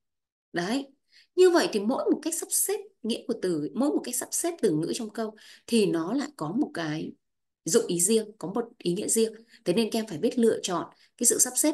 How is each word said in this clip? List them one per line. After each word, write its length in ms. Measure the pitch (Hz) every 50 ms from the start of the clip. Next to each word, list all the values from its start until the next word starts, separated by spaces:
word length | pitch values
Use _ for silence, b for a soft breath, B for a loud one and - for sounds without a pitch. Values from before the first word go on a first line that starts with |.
| _ _ _ _ _ _ _ _ _ _ -
Đấy. 340 | 170 175 190 240 277 277 - _ _ b b b b b b _
Như 140 | 359 370 370
vậy 200 | 349 320 214 170
thì 80 | - 208
mỗi 240 | 196 214 269 - - 440
một 80 | 311 -
cách 120 | - 320 330
sắp 120 | - 370 -
xếp 300 | - - - - 403 415 - - _ _ -
nghĩa 200 | 220 233 - -
của 60 | - 226 -
từ, 280 | - 185 170 151 147 151 -
mỗi 160 | 208 269 294
một 120 | 427 302 -
cách 120 | 240 240
sắp 140 | - 240 -
xếp 220 | - - - 339 339 -
từ 100 | - 202
ngữ 200 | 156 151 165 - 233
trong 140 | - 233 214
câu 260 | - - 226 214 214 B B B B B B
thì 180 | - 233 226 208
nó 280 | 175 165 165 160 175 233
lại 160 | 285 254 - -
có 160 | - 160 147
một 200 | 185 247 302 - -
cái 380 | 170 165 156 151 160 180 - - _ _ _ _ _ _ _ _ _ _
dụng 200 | 160 165 233 -
ý 120 | - 180 170
riêng, 320 | 175 - 226 220 208 208 -
có 140 | - - 165 196
một 140 | 240 226 - -
ý 160 | - - 180 175
nghĩa 140 | 208 -
riêng. 260 | 147 - 226 226 220 B B B B B B _
Thế 80 | - 175
nên 160 | 226 233 214
các 80 | 226 226
em 80 | 214
phải 100 | - 180
biết 220 | 147 175 262 - 247
lựa 200 | 226 220 - -
chọn 240 | - - 180 160 131 - b b b b b
cái 100 | - 240
sự 120 | - - -
sắp 140 | - 247 233
xếp 180 | - - 302